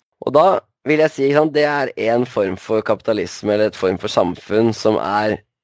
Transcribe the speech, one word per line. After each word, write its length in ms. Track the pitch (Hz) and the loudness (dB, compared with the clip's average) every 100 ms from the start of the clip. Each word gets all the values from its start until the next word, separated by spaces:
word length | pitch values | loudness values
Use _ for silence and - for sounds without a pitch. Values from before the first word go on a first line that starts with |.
| _ _ | _ _
Og 160 | - 139 | 0 4
da 220 | 180 - - _ 127 | 4 2 -4 _ -2
vil 140 | 151 | 2
jeg 80 | 156 | 2
si, 100 | - 139 | 2 2
ikke 100 | 143 | 2
sant, 160 | 156 | 2
det 100 | 147 147 | 0 0
er 220 | 143 131 - 107 | -2 -4 -4 0
en 160 | 120 123 | 0 -2
form 300 | - 98 92 | -2 -4 -4
for 240 | - 110 107 | -2 -2 0
kapitalisme 680 | 104 - 104 85 - 101 | -2 -2 -4 -4 -6 -2
eller 160 | 104 107 | 0 0
et 80 | - | 0
form 200 | 95 95 | -2 -2
for 80 | 110 | -2
samfunn 600 | - 90 87 - 104 113 | 0 0 -4 -2 0 2
som 240 | 107 110 107 | 0 0 0
er 400 | 71 104 107 104 _ _ | -2 -2 -2 -4 _ _